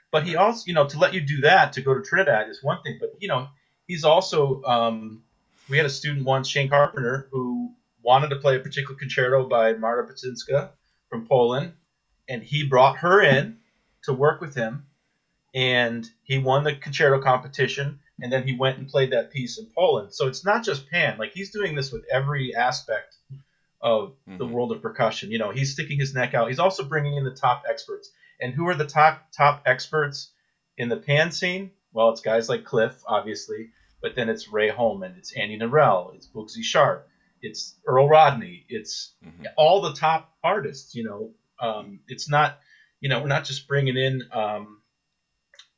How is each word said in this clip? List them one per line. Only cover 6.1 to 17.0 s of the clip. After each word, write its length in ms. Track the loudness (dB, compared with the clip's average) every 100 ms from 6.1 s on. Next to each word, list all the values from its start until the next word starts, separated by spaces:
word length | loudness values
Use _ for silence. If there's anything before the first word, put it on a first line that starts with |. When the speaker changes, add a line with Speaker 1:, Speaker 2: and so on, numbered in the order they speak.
| -4 0
Speaker 1:
once, 220 | 0 0
Shane 220 | -2 2
Carpenter, 580 | 4 4 0 -4 -4 -6
who 440 | -6 -4 -4 -8 -12 _ _
wanted 260 | 4 4 4
to 60 | 0
play 200 | 2 0
a 40 |
particular 360 | -2 -8 -8 -10
concerto 520 | -6 0 2 2 2
by 260 | 2 4
Marta 380 | 2 -2 -2 -4
Paczynska 600 | -8 -12 -12 -2 -2 -2 _ _ _ _
from 160 | -10 0
Poland, 460 | 4 4 2 -6 -12 _ _ _ _ -12
and 160 | -12
he 200 | -6 -4 2
brought 300 | 6 6 4
her 240 | 4 6
in 380 | 6 4 0 -10 _ _ _ _
to 100 | -6
work 260 | 2 2 0
with 120 | -8 -6
him, 300 | -6 -8 -16 _ _ _ _ _ _
and 560 | -2 0 2 2 -2 -10 _
he 140 | -4 -2
won 260 | 2 2
the 120 | 2 -4
concerto 460 | -8 2